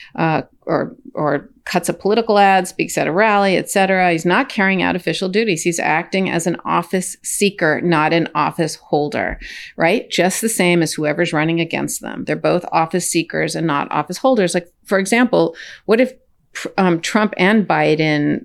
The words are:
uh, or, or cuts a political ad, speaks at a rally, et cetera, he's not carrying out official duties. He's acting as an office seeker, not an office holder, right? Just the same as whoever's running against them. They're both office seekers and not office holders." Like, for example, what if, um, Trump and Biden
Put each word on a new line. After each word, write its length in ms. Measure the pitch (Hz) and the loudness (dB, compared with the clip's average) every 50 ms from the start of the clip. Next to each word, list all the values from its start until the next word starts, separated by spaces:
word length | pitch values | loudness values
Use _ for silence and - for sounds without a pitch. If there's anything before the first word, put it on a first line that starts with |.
| - - - | -20 -14 -4
uh, 260 | 165 165 160 156 - - - _ _ _ | -2 0 0 0 -2 -4 -6 _ _ _
or, 300 | - 165 139 - - - - _ - - | -2 -2 -2 -2 -4 -8 -16 _ -14 -8
or 360 | - 151 147 147 139 - - _ _ _ | -4 -2 -2 -2 -2 -4 -10 _ _ _
cuts 260 | - - 180 175 - | -4 -4 -2 -2 -2
a 40 | 165 | -6
political 460 | - - 196 214 233 226 226 208 202 | -2 -2 0 0 2 2 2 4 4
ad, 280 | 202 196 190 185 185 | 6 6 4 4 2
speaks 300 | 180 - - 165 160 - | -2 -4 -6 -6 -4 -2
at 100 | 156 147 | -2 -2
a 40 | 151 | 0
rally, 440 | 156 190 220 220 208 202 202 196 180 | 2 2 2 4 4 4 2 2 2
et 140 | 170 - - | 0 -2 0
cetera, 420 | - 196 190 190 190 185 180 180 | 0 0 2 2 2 2 2 2
he's 140 | 170 165 170 | 2 0 0
not 240 | 175 180 226 269 254 | 2 2 2 0 -2
carrying 320 | - 220 190 190 190 180 | -2 0 2 2 2 2
out 140 | 170 180 180 | 0 0 0
official 340 | 180 - 175 156 - 196 185 | -2 -2 -4 -4 -2 -4 -2
duties. 320 | 185 214 233 220 170 156 | -2 0 0 0 -2 0
He's 180 | - 175 170 - | 0 -2 -2 0
acting 500 | - 151 156 165 175 - - 190 190 170 | 0 0 0 0 -2 -2 -2 -2 -2 0
as 180 | - 165 - | -2 -2 -2
an 100 | 180 165 - - | -2 -4 -4 -4
office 520 | - 160 170 175 - - 185 180 - - - - | -2 -2 -2 -2 -2 -4 -4 -4 -6 -10 -12 -10
seeker, 580 | - - - 208 196 202 - 175 156 147 - | -8 -2 0 0 0 0 0 0 0 0 0
not 320 | - 175 170 151 151 156 165 | 0 0 2 2 2 2 2
an 160 | 165 160 - - | 0 0 -2 -2
office 420 | 160 143 156 - - 160 156 - | -2 -2 -2 -2 -2 -4 -4 -4
holder, 640 | - - - - 147 147 147 - 117 92 90 - - - - - - - - - | -10 -6 -2 -2 -2 0 -2 -2 -4 -4 -4 -6 -8 -12 -16 -16 -16 -16 -14 -4
right? 340 | - 170 165 214 247 - - | 0 2 2 2 0 -2 -2
Just 320 | - - 170 185 - - | 0 0 2 2 0 -2
the 80 | 220 226 | -4 -2
same 320 | - - 185 175 175 175 | 0 2 2 4 4 2
as 120 | 165 156 - | 2 0 -2
whoever's 400 | - 151 151 147 156 175 160 165 | -2 -2 -2 0 0 -2 0 0
running 260 | 151 156 165 165 170 | 0 0 0 0 0
against 420 | 165 165 - 135 143 147 - - | -2 -2 -2 -4 -4 -6 -8 -10
them. 240 | - - - - - | -10 -10 -10 -8 -6
They're 100 | - 151 | -6 -4
both 300 | 165 160 156 165 180 - - | -2 0 0 0 0 -2 -2
office 380 | - 165 160 160 - 180 - - | -2 -2 0 0 -2 -4 -4 -2
seekers 460 | - 170 160 - - 156 156 151 160 | -2 -2 -2 -2 -4 -4 -4 -4 -4
and 120 | - 160 | -2 -2
not 240 | 160 143 143 - - | -2 -2 -2 -2 -2
office 260 | - 151 147 - 185 | -4 -4 -4 -4 -8
holders." 380 | - - 262 262 214 185 170 - | -2 0 2 2 4 2 2 0
Like, 180 | 180 - - _ _ _ | -2 -4 -6 _ _ _
for 120 | - 202 | -2 0
example, 580 | 190 190 190 233 233 254 240 180 170 165 165 - - - - - - _ | 0 2 2 2 2 4 4 4 2 2 0 -2 -8 -16 -18 -20 -12 _
what 140 | - 220 226 | 0 2 2
if, 140 | 254 254 - - _ _ _ _ _ _ _ - - - - | 2 0 -2 -10 _ _ _ _ _ _ _ -12 -12 -4 0
um, 240 | - 190 180 170 165 | 2 2 2 2 0
Trump 320 | - - - 214 214 202 - | -2 0 0 2 2 2 2
and 300 | - 185 196 220 220 185 | 2 2 4 4 4 2
Biden 720 | 170 165 151 151 151 156 151 156 156 151 147 147 147 147 143 | 2 2 2 4 2 2 2 2 2 2 2 0 0 -2 -2